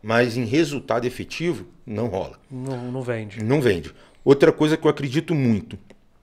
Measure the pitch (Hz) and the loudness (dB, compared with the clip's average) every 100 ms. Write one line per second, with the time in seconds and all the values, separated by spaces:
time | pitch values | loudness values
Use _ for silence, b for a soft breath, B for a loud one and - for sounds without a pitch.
0 | 107 113 123 113 113 139 151 143 - 117 | 0 2 2 0 0 0 0 -2 -2 -2
1 | 185 - 98 - 170 127 92 - - 107 | -2 -6 -12 -6 -4 -6 -10 -18 -10 -6
2 | 117 95 76 - _ 131 135 127 123 131 | -4 -4 -8 -12 _ -12 -8 -8 -8 -8
3 | 123 117 107 110 110 143 123 87 76 b | -6 -6 -8 -6 0 2 2 0 -6 b
4 | b b 123 139 165 - 156 156 151 147 | b b 4 6 6 4 2 2 2 0
5 | 139 135 156 160 127 104 - - - - | -2 -2 0 2 2 2 -2 -16 -18 -20
6 | _ _ | _ _